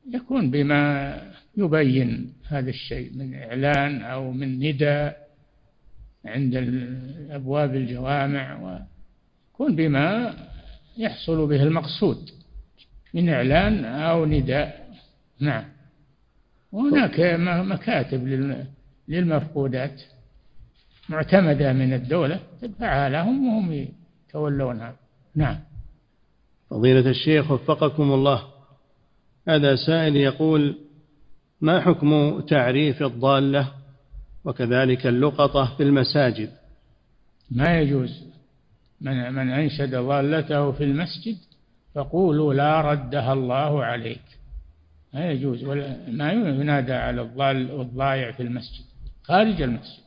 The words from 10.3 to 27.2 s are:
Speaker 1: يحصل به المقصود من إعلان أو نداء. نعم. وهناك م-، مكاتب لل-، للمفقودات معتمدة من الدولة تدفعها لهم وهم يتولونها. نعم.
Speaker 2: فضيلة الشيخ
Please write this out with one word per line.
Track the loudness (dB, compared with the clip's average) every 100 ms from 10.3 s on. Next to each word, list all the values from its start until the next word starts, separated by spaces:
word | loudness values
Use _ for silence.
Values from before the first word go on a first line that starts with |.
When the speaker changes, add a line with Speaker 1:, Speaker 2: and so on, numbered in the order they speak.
| -8 -16 -18 -20 -20 _ -6
Speaker 1:
يحصل | -6 -6 -2 0 2
به | 4
المقصود | 4 2 -2 -2 0 0 -10 -20 -20 -20 -20 _ -20 -20 _
من | 0 2
إعلان | 2 4 4 4 0 -2
أو | -4 0 2 2
نداء. | 2 2 -2 -2 -8 -20 -20 _ _ _ _
نعم. | -2 -2 -8 -20 -20 _ _ _ _ _ _ _ _
وهناك | -2 2 4 2 4
م-، | 2 4 2 0 -2
مكاتب | -4 -2 -2 0 -4 -2
لل-، | -2 -2 -6 -10 -16 -20 _ -6
للمفقودات | -2 2 0 -2 -4 -2 -2 -6 -10 -20 _ _ _ -20 -20 -20 _ _ _ -8
معتمدة | -6 4 6 6 4 2
من | 2 2
الدولة | 0 -2 0 0 -2 -10 -14
تدفعها | -14 -6 -2 0 0
لهم | 0 0 0 0
وهم | 0 -2 -4 -8 -14 -20 _ _
يتولونها. | -4 -2 0 -2 -4 -10 -16 _ _ _ -2
نعم. | 0 -2 -12 -18 -18 -20 _ _ _ _ _ _ _
Speaker 2:
فضيلة | 2 6 6 4
الشيخ | 2